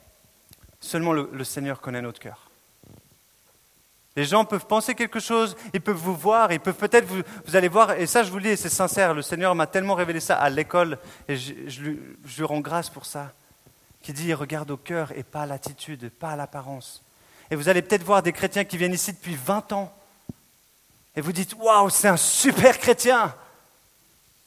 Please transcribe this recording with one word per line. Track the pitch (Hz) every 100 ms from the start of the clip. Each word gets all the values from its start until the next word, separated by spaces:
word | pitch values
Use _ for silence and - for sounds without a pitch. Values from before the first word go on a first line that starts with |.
| _ _ _ _ _ - - _
seulement | - 165 170
le, | 156 143
le | 135
Seigneur | 127 147 139 131
connaît | 135 123
notre | 120 -
cœur. | 110 - _ _ _ _ - - _ _ _ _ _ _ _ _ _ _ _ 143
Les | 143
gens | 208
peuvent | 214 196 -
penser | 220 214 240
quelque | 226 226
chose, | - 226 220 - 220
ils | 190
peuvent | 208 180
vous | 170 170
voir, | 180 226 214
ils | 160
peuvent | 190 180
peut-être | 208 233 185
vous, | 190 - 208 151
vous | 180
allez | 180
voir, | 196 208
et | 170 165
ça | 240
je | 196
vous | 190
le |
dis, | 208
et | 196
c'est | 170
sincère, | - 185 - 180
le | 151
Seigneur | 139 170 185 170
m'a | 151
tellement | 190 196 180
révélé | 170 165
ça | 160 185
à | 143
l'école, | 139 151 175 170 139 - - -
et | 139
je, | 127 131 139
je | 127
lui, | 147 147 135 - 139
je | 120
lui |
rends | 160 147
grâce | 139 165 160
pour | 143 -
ça, | 147 139 - _ _ _ _ _ _
qui | -
dit, | 143 170
il |
regarde | 151 143 156 147
au | 139
cœur | - 170 151
et | -
pas | 123 151
à | 147
l'attitude, | 139 - 139 - 143 120
pas | - 165
à | 147
l'apparence. | 139 147 131 135 - - _ _ _ _ -
Et | 156
vous | 147
allez | 180
peut-être | 175 202
voir | 170 202
des | 170
chrétiens | 160 190 202 196
qui | 175
viennent | 180
ici | 180 -
depuis | 175 180 147
vingt | 123 202 -
ans, | 202 185 - _ _ - - _ _ _ _ _ _ _ 156
et |
vous | 151
dites, « | 175 190 220
Waouh, | 226 208 196
c'est | - 202
un | 170
super | - - 269 - 254 240
chrétien !» | - 240 240 247 175 - - _ _ _ _ _ _ _ _ _